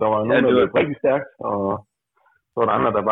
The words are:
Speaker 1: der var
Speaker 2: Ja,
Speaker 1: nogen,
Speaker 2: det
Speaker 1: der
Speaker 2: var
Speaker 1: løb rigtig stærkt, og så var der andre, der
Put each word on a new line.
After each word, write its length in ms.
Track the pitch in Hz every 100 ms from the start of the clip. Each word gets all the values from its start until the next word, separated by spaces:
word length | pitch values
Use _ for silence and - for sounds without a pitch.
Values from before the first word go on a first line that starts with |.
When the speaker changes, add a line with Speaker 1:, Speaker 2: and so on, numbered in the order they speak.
Speaker 1:
der 60 | 110
var 60 | 107
Speaker 2:
Ja, 60 | 113
Speaker 1:
nogen, 160 | 127
Speaker 2:
det 60 | 123
Speaker 1:
der 80 | 123
Speaker 2:
var 60 | -
Speaker 1:
løb 80 | 123
rigtig 160 | 151 143
stærkt, 260 | 143 139 - - 117
og 100 | 101 98 104 - _ _ _ _ _ _
så 40 | -
var 60 | 117
der 100 | 107
andre, 140 | 127 104
der 60 | 101